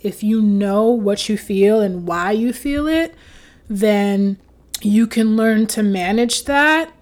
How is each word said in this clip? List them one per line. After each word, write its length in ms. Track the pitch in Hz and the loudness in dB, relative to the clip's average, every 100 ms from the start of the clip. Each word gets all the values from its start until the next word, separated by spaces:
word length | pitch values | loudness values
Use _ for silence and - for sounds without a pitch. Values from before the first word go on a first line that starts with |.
if 200 | 208 190 | -10 -6
you 200 | 214 220 | -2 0
know 480 | 214 202 202 202 226 | 2 0 0 0 2
what 380 | 240 202 208 - | 2 0 -2 -2
you 80 | 208 | -4
feel 440 | - 196 196 220 | -2 2 4 4
and 260 | 202 180 170 | 0 -2 -4
why 260 | 170 180 | -4 -2
you 200 | 214 240 | -2 -2
feel 340 | - 285 285 302 | -4 -4 -4 -2
it, 280 | 320 330 - - - - - - | -2 -2 -8 -20 -20 -20 -20 -10
then 680 | 202 214 208 202 196 196 196 _ _ _ - | -2 0 2 0 0 0 -2 _ _ _ -6
you 240 | 208 214 226 | 0 2 2
can 300 | 226 220 220 | 0 0 2
learn 300 | 220 220 220 | 2 2 0
to 140 | - | 0
manage 640 | 208 190 180 214 240 - | -2 0 0 0 0 -2
that 480 | - 277 302 311 320 - | -2 2 2 2 -2 -10